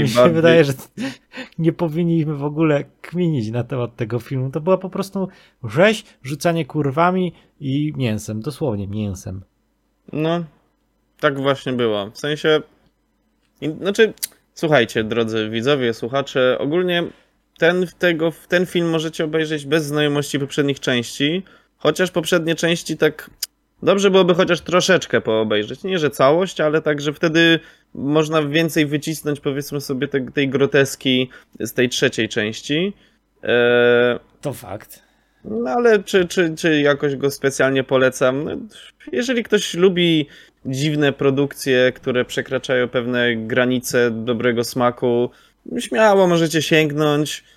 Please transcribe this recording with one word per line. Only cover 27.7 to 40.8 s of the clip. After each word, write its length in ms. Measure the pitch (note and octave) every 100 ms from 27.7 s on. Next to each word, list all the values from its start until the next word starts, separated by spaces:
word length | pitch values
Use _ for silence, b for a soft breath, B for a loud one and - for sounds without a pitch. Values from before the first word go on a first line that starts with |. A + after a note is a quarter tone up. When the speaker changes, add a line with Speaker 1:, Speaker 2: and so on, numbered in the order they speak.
| B B
Speaker 2:
można 480 | - C3+ D3+ D3+ D#3+
więcej 440 | C#3+ D#3 E3 D#3+ D3
wycisnąć, 540 | D3 D#3+ D#3 D3+ C#3+
powiedzmy 400 | D3 C#3 C#3+ C#3+
sobie, 280 | C#3 C3 C3+
te-, 220 | C#3 B2
tej 180 | - C3+
groteski 800 | C3 C#3 C#3+ C3+ - C3+ B2+ C3 B B -
z 120 | A2
tej 160 | - B2+
trzeciej 400 | - C3+ - A2
części. 640 | A#2+ G#2+ G#2+ - D3+ F#3+ - b b _ _
E, 760 | - A#2+ A#2+ A#2+ A#2+ A#2+ A#2+ A#2+ - _
Speaker 1:
To 120 | D3
fakt. 500 | B2 G2+ G2 - - _ _ _ _
Speaker 2:
No, 260 | - A3 B3
ale 320 | B3 A#3+ G#3+
czy, 260 | G3 G3 F3+
czy, 260 | F#3+ E3+ D#3
czy 240 | F3 D3+
jakoś 360 | C#3+ C#3 D3 C#3
go 140 | C#3
specjalnie 540 | - C#3 C3+ C3+ C3+
polecam? 600 | C3 C3 B2+ - C3 C3+
No, 60 | F3 - A3 - B _ -
jeżeli 300 | B3 B3 A#3
ktoś 320 | G#3+ G#3 -
lubi 520 | E3+ F#3+ F3+ F3 D#3+ C#3+ B B _ B2
dziwne 460 | C3